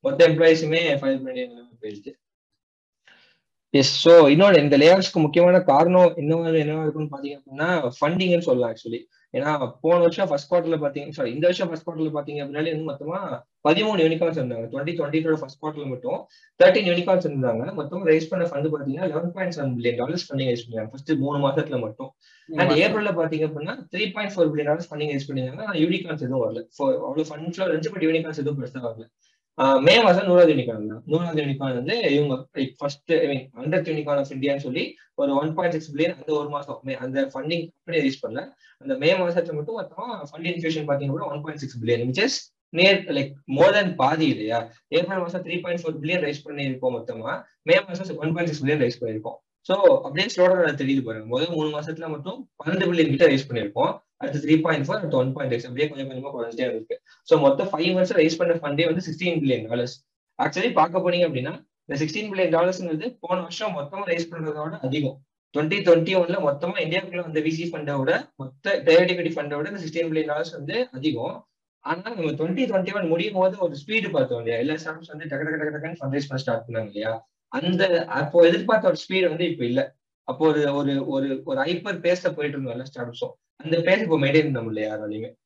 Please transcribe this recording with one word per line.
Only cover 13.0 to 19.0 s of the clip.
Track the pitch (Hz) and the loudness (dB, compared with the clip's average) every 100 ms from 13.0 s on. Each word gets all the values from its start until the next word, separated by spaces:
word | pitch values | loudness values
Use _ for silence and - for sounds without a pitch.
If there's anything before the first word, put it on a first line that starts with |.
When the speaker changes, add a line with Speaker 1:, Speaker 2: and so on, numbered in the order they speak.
| 147 185 180 - _ _ 147 | -8 -8 -8 -10 _ _ 2
Speaker 1:
பதிமூணு | 170 214 202 | 2 2 2
யூனிகார்ன்ஸ் | 160 160 165 156 | 2 2 0 -2
இருந்தாங்க. | 127 117 113 | -6 -6 -8
ட்வென்டி | 135 147 170 | -6 -6 -4
ட்வென்டி | 143 156 | -2 -2
டூ | 160 156 | 0 -2
ஃபர்ஸ்ட் | 135 - | -4 -10
குவார்ட்டர்ல | 156 147 143 | -10 -8 -8
மட்டும் | 123 123 190 - _ _ _ | -8 -6 -8 -10 _ _ _
தர்டீன் | 180 185 190 | 6 8 2
யூனிகார்ன்ஸ் | 175 180 180 156 | 0 2 2 2
இருந்தாங்க. | 143 127 113 139 | -2 -2 -2 -4
மொத்தமா | 196 143 180 | -6 -8 -4
ரைஸ் | 180 160 160 | 2 2 2
பண்ண | 190 170 | -2 -2
ஃபண்ட் | 139 156 | -2 -4
பாத்தீங்கன்னா, | 151 139 143 | -4 -4 -4